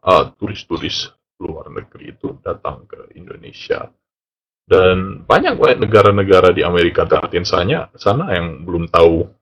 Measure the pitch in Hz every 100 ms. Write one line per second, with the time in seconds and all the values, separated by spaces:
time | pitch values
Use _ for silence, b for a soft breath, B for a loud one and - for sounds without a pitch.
0 | - 90 - _ 101 98 - 85 - -
1 | - _ _ _ 90 - - - - -
2 | - - - - 98 85 - 73 _ -
3 | - - 90 - - - - - - _
4 | _ _ _ _ _ _ _ 92 92 92
5 | 95 - - 139 339 254 127 127 104 107
6 | 101 101 98 92 92 90 82 87 85 82
7 | 80 - 87 87 87 90 87 160 139 _
8 | - 113 180 90 85 69 85 87 82 85
9 | 85 82 - _